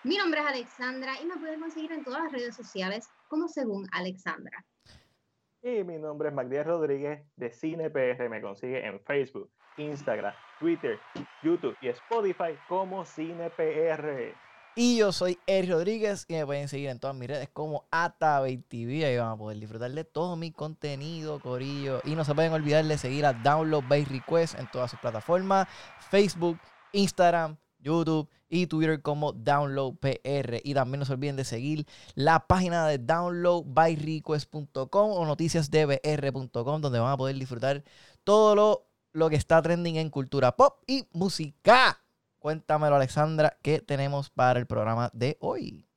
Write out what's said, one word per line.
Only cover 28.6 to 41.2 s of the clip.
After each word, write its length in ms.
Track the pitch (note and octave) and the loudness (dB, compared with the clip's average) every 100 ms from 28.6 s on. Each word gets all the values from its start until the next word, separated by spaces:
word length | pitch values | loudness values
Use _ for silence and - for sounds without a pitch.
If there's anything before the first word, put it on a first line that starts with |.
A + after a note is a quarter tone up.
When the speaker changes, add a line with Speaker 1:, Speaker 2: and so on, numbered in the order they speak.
| F3+ | 2
Speaker 3:
Twitter 340 | D#3 D#3 D#3 | 2 2 2
como 300 | D3+ D3 D3+ | 0 -2 -2
Download 640 | A2+ A2+ C#3+ C#3+ C3+ C3+ - | -2 2 2 2 -2 -4 -2
P 240 | C#3 C3 B2+ | -2 -2 -2
R. 340 | C#3 B2 A#2 | -2 -2 -6
Y 120 | C#3+ | -2
también 260 | C#3 B2 C#3 | 0 0 -2
no 60 | C#3 | -2
se 80 | |
olviden 240 | C3 C#3+ C3+ | -2 -4 -4
de 80 | C3 | -4
seguir 400 | A#2 C3+ D#3 D3 - - - | -4 -4 -4 -6 -12 -14 0
la 300 | C#3+ D#3+ - | 4 4 4
página 400 | F#3 F3+ E3+ D#3 | 2 2 2 2
de 120 | C#3+ | 0
download 680 | A#2+ E3 F3 F3 F3 F3 C#3+ | 0 0 0 0 2 2 0
by 280 | C3+ E3 D#3+ | 4 4 4
request 560 | D3+ D#3+ D3+ D3+ - | -2 -6 -2 -4 -4
punto 380 | D#3 D3 - D#3 | -10 -8 -6 -2
com 200 | G3 G#3+ | 2 2
o 140 | G3 D#3+ | 2 -2
noticias 460 | C#3+ D#3+ E3+ D3 | 0 0 0 2
D 140 | D#3 D3+ | 4 4
B 160 | C#3 | 2
R 280 | D3+ D3+ C#3 | 0 0 0
punto 320 | C3 C3 A#2 A#2+ | -4 -6 -4 -2
com, 160 | D3+ | -2
donde 180 | D3 A#2+ | 0 2
van 140 | A#2 | 2
a 40 | C#3 | 0
poder 200 | C3 C3+ | -2 -4
disfrutar 440 | C3 A#2+ C3 C#3+ D3 - - _ - | -6 -2 -2 -2 -6 -20 -20 _ 4
todo 300 | G#3 G#3+ G#3 | 6 8 8
lo, 320 | G#3+ G#3 _ _ _ | 6 4 _ _ _
lo 160 | D#3+ D#3+ | 0 2
que 80 | D3+ | 2
está 240 | - E3 | 4 4
trending 340 | D#3+ E3+ F3 D#3+ | 4 0 0 -2
en 140 | D#3+ | -4
cultura 420 | D3 C3 C#3 B2+ - | -4 -4 2 2 6
pop 240 | A3 - - | 4 4 -4
y 220 | C4+ - | -4 -4
música. 880 | E3 | -2